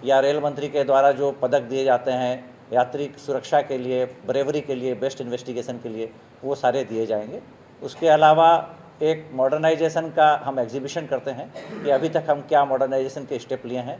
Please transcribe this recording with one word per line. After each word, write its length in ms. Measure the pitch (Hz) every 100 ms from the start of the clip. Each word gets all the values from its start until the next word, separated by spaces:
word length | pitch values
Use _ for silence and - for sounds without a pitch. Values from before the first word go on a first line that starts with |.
| 120
या 140 | 135
रेल 200 | 139 147
मंत्री 300 | 147 143 139
के 140 | 147
द्वारा 280 | 139 135 139
जो 200 | 135 139 139
पदक 200 | 127 139
दिए 200 | 120 135
जाते 280 | 135 123 127
हैं 200 | 127 123 123 - - -
यात्री 360 | 120 123 143 143 -
सुरक्षा 440 | - 135 - 151
के 160 | 143 135
लिए, 280 | 127 127 127 - -
ब्रेवरी 360 | 135 139 151
के 140 | 143 131
लिए, 180 | 127 117
बेस्ट 260 | 135 135
इन्वेस्टिगेशन 560 | 123 123 123 123 120 123
के 120 | 120
लिए, 220 | 110 113 - - -
वो 120 | 131 139
सारे 280 | 127 127
दिए 220 | 123 110 110
जाएंगे। 360 | 107 107 190 - - - -
उसके 260 | 143 - 165
अलावा 400 | 151 156 156 165 165 - - - -
एक 260 | 156 160 156
मॉडर्नाइजेशन 760 | 131 135 151 160 160 160 165 160
का 240 | 156 151 147 131
हम 140 | 135
एग्जीबिशन 460 | 117 127 135 170 147
करते 260 | 131 139
हैं 200 | 127 151 - - 214
कि 60 | 147
अभी 180 | 135 160
तक 160 | 160 156
हम 120 | 147
क्या 240 | 135 147 139
मॉडर्नाइजेशन 580 | 131 135 135 131 139
के 160 | 139 131
स्टेप 260 | - 131 120
लिए 140 | 123
हैं 160 | 123 170